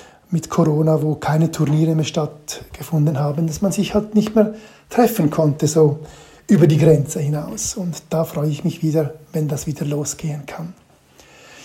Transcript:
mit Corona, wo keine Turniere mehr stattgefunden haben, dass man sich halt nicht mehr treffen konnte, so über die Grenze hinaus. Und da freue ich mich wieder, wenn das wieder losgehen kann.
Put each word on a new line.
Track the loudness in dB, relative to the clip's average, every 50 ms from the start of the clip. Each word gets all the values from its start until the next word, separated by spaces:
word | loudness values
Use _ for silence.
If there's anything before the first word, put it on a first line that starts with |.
| -20 -20 -20 _ _ _
mit | -4 -4 -4 -2
Corona, | 0 2 2 2 2 2 2 2 2 2
wo | 2 0 -2
keine | -2 -2 0 2 2 2 0
Turniere | 0 0 0 0 2 2 2 2 2
mehr | 0 -2
stattgefunden | -2 -2 -4 -4 -4 -6 -12 -16 -16 -14 -14 -16 -18 -18 -18 -8 -4 0 2 2 2 2
haben, | 0 -2 -2 -2 -2 -2
dass | -4 -2 -2 -2
man | -2
sich | 0 -2 -2 0 -2
halt | -2 -2 0 0
nicht | 0 0 2 4
mehr | 2 2 2 0 -8 -16 -20 -20 -20 _ -2
treffen | 2 2 2 2 2 2 0 0
konnte, | 2 2 2 2 2 0 0
so | 0 4 4 4 4 2 -2 -8 -14 -20 -20 -20 -20 -20 -8 _
über | 2 4 6 6
die | 6 6
Grenze | 6 6 6 6 4 2 -2 -4 -4
hinaus. | -4 -4 -4 -4 -6 -8 -10 -8 -8 -8 -6
Und | -6 -6 -6 -8 -8 -8 -4
da | -4 -2 -2
freue | -2 -4 -4 -2 -2
ich | -2 -2 -4
mich | -4 -4 -2 -2
wieder, | 0 0 0 0 -2 -4 -12 -14 -8 -6
wenn | -4 -4
das | -2 -4 -4 -6
wieder | -8 -8 -6 -6
losgehen | -4 -4 -4 -6 -6 -8 -8 -8 -8 -8 -8 -10
kann. | -12 -14 -14 -14 -14 -16 _ _ _ _ _ _ _ _ -20 -20 _ -20 -20 -20 -20 -20 -20